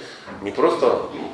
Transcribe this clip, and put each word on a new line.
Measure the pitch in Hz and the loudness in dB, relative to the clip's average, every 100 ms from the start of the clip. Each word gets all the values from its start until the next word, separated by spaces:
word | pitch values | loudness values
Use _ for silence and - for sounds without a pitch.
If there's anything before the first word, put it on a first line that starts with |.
| - - - - | -12 -16 -14 -10
не | 98 | -6
просто, | 101 156 - 120 101 - | 2 4 6 4 2 -2
ну, | - 101 | -6 -8